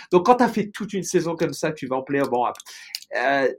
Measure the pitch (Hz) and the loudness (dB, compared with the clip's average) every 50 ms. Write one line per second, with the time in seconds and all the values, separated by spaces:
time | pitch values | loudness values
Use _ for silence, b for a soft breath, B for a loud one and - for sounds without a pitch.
0 | B B - - - 247 247 247 247 233 - 220 - 208 - - 214 - - 190 | B B 2 4 6 6 6 6 4 2 2 0 -4 -4 -6 -10 -8 -6 -6 -6
1 | 160 - - 175 151 170 165 165 170 147 139 - - 156 - - 143 123 131 131 | -4 -2 -2 0 0 -2 -2 -2 -2 -4 -2 -4 -6 -6 -6 -6 -6 -6 -4 -4
2 | 131 143 139 139 139 123 120 123 120 107 - - - - - - - - - - | -4 -2 -2 -2 0 0 0 -2 -2 -2 -4 -8 -12 -20 -20 -20 -16 -14 -16 -16
3 | - - - 110 123 135 139 135 135 123 - | -12 -8 -6 -2 0 0 2 2 0 0 -2